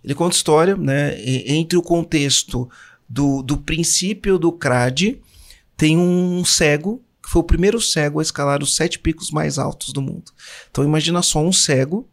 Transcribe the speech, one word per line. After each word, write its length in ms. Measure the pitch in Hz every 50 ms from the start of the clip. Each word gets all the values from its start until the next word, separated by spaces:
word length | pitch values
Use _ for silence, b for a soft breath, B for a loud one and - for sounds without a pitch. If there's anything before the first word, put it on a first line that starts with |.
| -
Ele 100 | - 143
conta 220 | - 170 175 175
história, 400 | - - - 151 151 165 185 196
né, 420 | 190 - - 135 143 143 147 - -
e-, 320 | 104 127 131 127 - 120 147
entre 220 | 156 165 165 175
o 40 | 175
contexto 880 | 170 - 170 170 156 - 165 151 143 139 131 - - - - 123 127 123 B B B B B B B
do, 340 | - 117 131 143 143 135 135
do 160 | 131 127 147
princípio 800 | 139 143 - 160 160 170 160 - - 180 190 214 196 - 202 190
do 140 | 180 160 170
crad, 640 | 165 - - 139 123 123 123 127 131 143 180 220 277 - b b b b b b b b b b _
tem 200 | - 160 156 160
um 460 | 170 175 180 180 180 180 180 175 180 175
cego, 580 | - - - 170 151 147 147 160 196 226 262 _ _ _ _ -
que 60 | -
foi 120 | - 175
o 40 | 165
primeiro 340 | 170 175 160 175 202 220 233
cego 380 | 220 - - 165 147 147 147 151
a 20 |
escalar 400 | 156 - - - 143 143 143 143
os 140 | 143 139 -
sete 240 | - 156 - - -
picos 320 | - 165 160 - - -
mais 260 | 156 151 147 151 139
altos 360 | 143 139 147 143 - - - 135
do 80 | 139
mundo. 280 | 135 135 - - - - _ B B B B B B B
Então 120 | - - 139
imagina 380 | 147 151 156 151 160 175 175
só 200 | 180 - - 156
um 120 | 151 175 185
cego 520 | - - - 143 127 131 147 175 220 - _